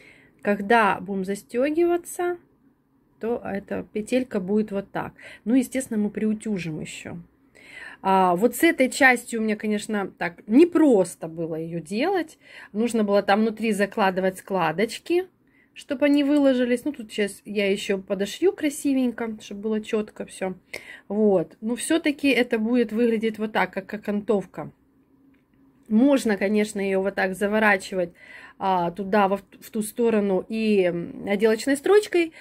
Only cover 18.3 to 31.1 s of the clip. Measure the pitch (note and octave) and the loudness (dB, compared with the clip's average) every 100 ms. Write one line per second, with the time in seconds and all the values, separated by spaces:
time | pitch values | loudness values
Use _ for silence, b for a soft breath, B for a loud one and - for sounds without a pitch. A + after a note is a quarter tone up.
18.3 | - F4 G#4 D4+ C#4 C#4+ C4 B3 A#3 A#3 | 0 0 0 -4 -2 -2 0 0 -2 -8
19.3 | G#3+ - G3+ G#3+ G#3+ G#3+ G#3+ G#3+ - F#3+ | -8 -12 -8 -4 -4 -2 -4 -4 -10 -14
20.3 | - F#3+ F#3 _ B B B B G#3 G#3+ | -8 -8 -8 _ B B B B 2 4
21.3 | F#3 D#3+ - A3 A#3 - E4 D#4+ C#4+ C#4 | 4 0 -6 -6 -4 0 0 0 0 2
22.3 | A#3 A#3+ A#3 A3 B3 A3+ G#3+ A#3+ A3+ A3 | 2 2 0 0 0 0 2 2 2 -2
23.3 | G#3+ G#3+ G#3+ F#3 F#3+ F#3+ G#3+ - G#3 G3+ | -4 -4 -2 -2 -4 -10 -8 -4 -4 0
24.3 | G3+ F3+ - D3 - _ _ _ _ _ | -2 -2 -12 -14 -16 _ _ _ _ _
25.3 | _ _ _ _ _ - G#3+ C#4 C#4 A#3 | _ _ _ _ _ 0 4 4 4 2
26.3 | G3 G3 G#3+ G#3 G3+ G3 F#3+ G3 G3 F#3+ | 0 0 0 0 -2 -2 0 0 -2 -4
27.3 | F#3 G3+ G#3+ G#3+ G3 - F#3+ F3 - B | -2 -2 2 4 2 0 -4 -6 -8 B
28.3 | B B B F#3+ F#3 E3+ F3 G3 G#3 F#3+ | B B B -2 0 0 -4 0 2 2
29.3 | G3 - - - A3+ G#3 - A#3 G#3+ G3+ | 0 -6 -20 -10 -8 -6 0 2 2 2
30.3 | F#3 - A3 A3 G#3 F3+ E3+ E3+ | 0 -2 -2 2 4 2 0 -8